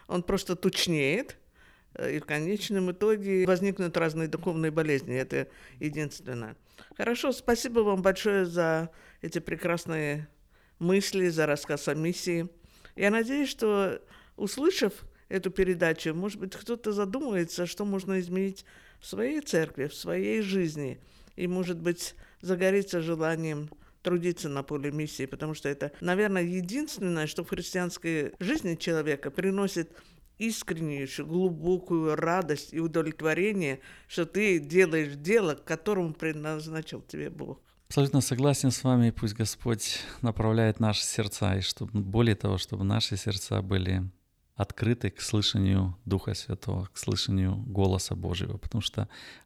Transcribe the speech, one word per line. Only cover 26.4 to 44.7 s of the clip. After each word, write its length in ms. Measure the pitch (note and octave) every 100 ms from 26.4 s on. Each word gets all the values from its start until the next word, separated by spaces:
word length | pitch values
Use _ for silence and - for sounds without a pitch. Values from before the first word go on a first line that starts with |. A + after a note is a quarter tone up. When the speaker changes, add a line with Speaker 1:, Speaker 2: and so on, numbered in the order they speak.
Speaker 1:
единственное, 840 | F3 F#3 F3 B3 D4+ - F3+ E3+ D3+
что 160 | -
в 60 | E3
христианской 840 | E3 E3+ F#3 F3+ - E3 D#3+ C#3 -
жизни 360 | F3+ D#4 G3+ E3
человека 560 | - D#3+ D3+ C#3+ C#3+
приносит 600 | - F#3+ G3 G3 F3 E3 - - - - _
искреннейшую, 880 | A3+ A3 - E3 D#3+ C#3+ C3+ - D3
глубокую 880 | E3+ F#3 D#3+ E3 F#3 F3+ E3+ D#3 D#3
радость 580 | D#3+ F3+ D#3+ D3 -
и 60 | D3+
удовлетворение, 1000 | E3 E3 D#3 - D#3 D#3 G3+ G3 D3+ C3+ - - -
что 180 | - D#3+
ты 340 | F#3+ G#3 E3+
делаешь 560 | D3 F3 F3+ D#3+ D3 C#3+
дело, 400 | D#3 A3+ F3+ C#3
к 100 | -
которому 480 | D#3+ - G3 E3+
предназначил 880 | D3+ D#3+ D#3 D3+ D#3 D#3+ D#3+ D#3 B2+
тебе 280 | - D3+ D3
Бог. 320 | - - - _ _ _
Speaker 2:
Абсолютно 340 | - C#3 C#3
согласен 500 | - B2 C#3+ C#3 C3
с 120 | -
вами. 280 | C3 B2 A#2
Пусть 240 | - A2 G#2+
Господь 640 | G#2+ - A#2+ A2 - - - -
направляет 580 | A#2+ G#2+ A2 A2+ A2 G#2+
наши 240 | A2 G2+
сердца, 520 | - - G#2 - G2+ F#2+
и 60 |
чтобы, 380 | F#2 - G2+ G#2+
более 360 | F#2+ G#2+ A#2 G2
того, 220 | G#2 F#2+
чтобы 260 | - G2+
наши 320 | G2 G#2+ - G2
сердца 460 | - G2 - G2+
были 480 | F#2+ F#2+ F#2 F#2+ F#2+ - _ _ _ -
открыты 540 | G2